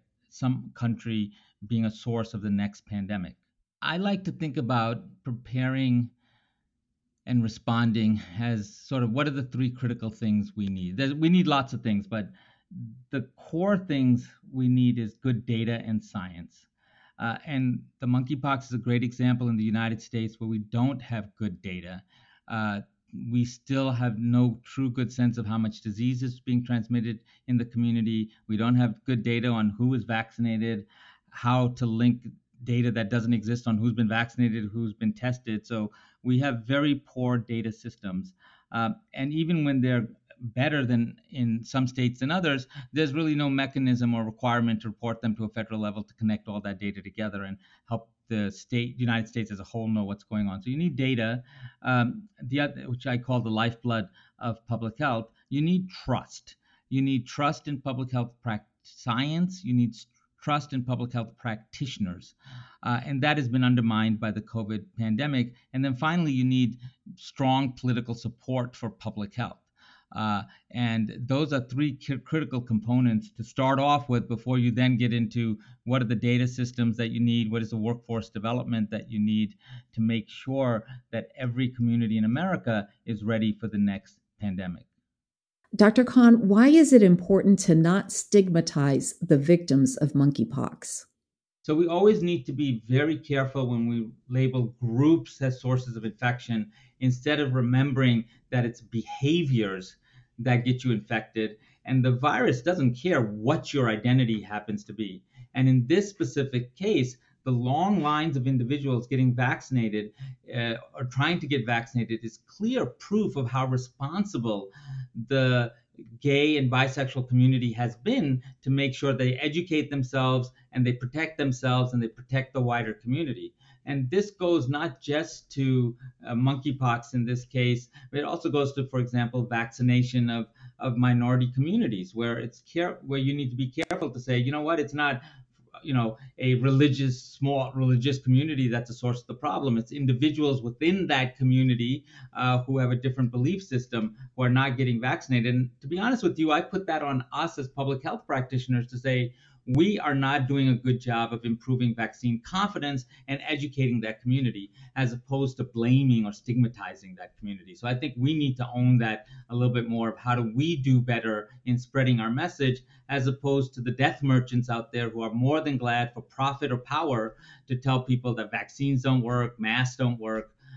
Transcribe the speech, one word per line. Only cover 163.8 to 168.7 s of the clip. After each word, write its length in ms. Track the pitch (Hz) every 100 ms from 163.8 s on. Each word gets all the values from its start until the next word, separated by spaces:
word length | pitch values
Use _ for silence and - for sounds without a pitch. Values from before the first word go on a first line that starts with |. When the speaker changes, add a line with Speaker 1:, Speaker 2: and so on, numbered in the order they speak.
Speaker 1:
the 100 | 117
death 320 | 107 147 -
merchants 460 | 139 127 123 123 123
out 220 | 117 -
there 180 | 120 117
who 120 | 113
are 120 | 110
more 280 | 117 127 156
than 160 | 151 135
glad 360 | 120 120 120
for 80 | -
profit 500 | - - 135 131 143
or 60 | 123
power 580 | - 147 165 113 113 - - - -
to 80 | 127
tell 260 | 131 131
people 320 | 127 123 123 110
that 160 | 104
vaccines 520 | 104 104